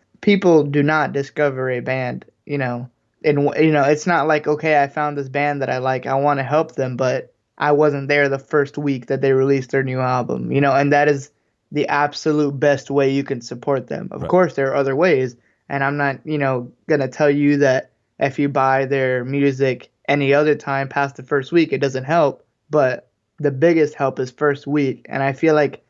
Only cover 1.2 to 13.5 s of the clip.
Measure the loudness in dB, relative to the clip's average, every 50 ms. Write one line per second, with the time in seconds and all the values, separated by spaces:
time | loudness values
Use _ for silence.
1.2 | -6 -6 -2 -2 -2 0 0 -2 -4 -4 -4 -4 -4 -4 -4 -4 -4 -6 -8 -10
2.2 | -14 _ _ _ _ -8 -6 -4 -4 -4 -6 -8 -10 -12 _ _ _ _ _ _
3.2 | -2 0 0 2 0 0 2 2 2 2 4 2 4 2 2 2 0 0 0 0
4.2 | 2 2 0 0 0 -2 -4 -2 0 2 2 2 2 0 -2 -4 -4 -4 -4 -6
5.2 | -8 -6 -4 -2 -2 -2 -2 -2 -4 -4 -4 -2 -2 -2 -2 -2 -4 -4 -2 0
6.2 | 0 0 0 0 -2 0 0 0 0 -2 -4 -4 -4 -4 -2 -2 -2 -2 -2 -2
7.2 | -6 -10 _ _ _ _ _ -2 0 2 2 4 4 2 2 -2 -2 0 2 2
8.2 | 2 2 0 -4 -4 _ 0 0 0 0 -4 -4 -2 -2 -4 -4 -4 -4 -2 0
9.2 | 2 2 4 4 4 2 2 0 0 -2 -2 -2 -2 -2 -2 -2 -2 0 0 -2
10.2 | -2 -2 -4 -6 -4 -2 0 2 2 4 4 2 2 4 4 4 4 4 2 0
11.2 | -4 -10 _ _ _ _ _ _ _ _ -4 -4 -2 0 0 0 0 -2 -4 -4
12.2 | -2 0 0 2 0 0 -2 0 2 2 2 2 -2 -2 0 2 2 2 0 0
13.2 | -2 -4 -6 -8 -8 -12